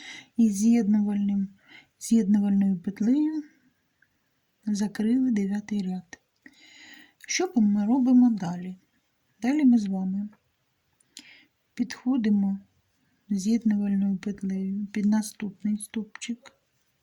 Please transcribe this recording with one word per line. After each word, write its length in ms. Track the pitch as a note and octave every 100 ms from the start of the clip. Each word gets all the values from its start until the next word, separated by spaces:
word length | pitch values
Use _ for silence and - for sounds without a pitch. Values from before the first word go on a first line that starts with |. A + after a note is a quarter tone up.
| - - - -
і 140 | A3+
з'єднувальним, 1000 | G3 A3+ A#3+ G3+ G#3+ G#3 G3+ G3+ G3+ G3 - _ - _ -
з'єднувальною 800 | - A3+ G3 G#3 G3+ G3 G3 F3+
петлею 640 | G3 - G#3+ C#4+ D4+ D#4 - _ _ _ _ _ _ _ _ _ _ _ G#3+
закрили 640 | G3+ G#3 - G#3+ B3+ C4
дев'ятий 520 | G#3 G3 G#3 G#3 G#3
ряд. 380 | F#3 F#3 - - _ _ - _ - - - - - _ -
Що 240 | - F#4 B3
ми 300 | G#3 G#3 G#3
робимо 440 | C4+ B3+ B3 B3
далі? 460 | G#3 E3+ F3+ F3+ F#3 _ _ _ _ _ _
Далі 240 | A#3 D4+
ми 140 | C4 A#3+
з 80 | G3
вами 420 | F#3+ F#3+ G3 G#3 G#3+ _ _ _ _ _ _ _ - - - _ _ _ -
підходимо 800 | A#3+ - B3 C4 G#3+ G3+ G3 G3 - _ _ _ _ _ -
з'єднувальною 880 | G3+ G3 A#3 A3 G#3 G3+ G3 G3 F#3+
петлею 680 | G#3 G3+ F#3+ F#3+ F#3+ G3 G3+
під 200 | G#3+ G3+
наступний 720 | G#3+ G#3 - G3+ - G#3 G#3+
стовпчик, 720 | - A3+ G#3+ - - A#3 - _ _ _ _ _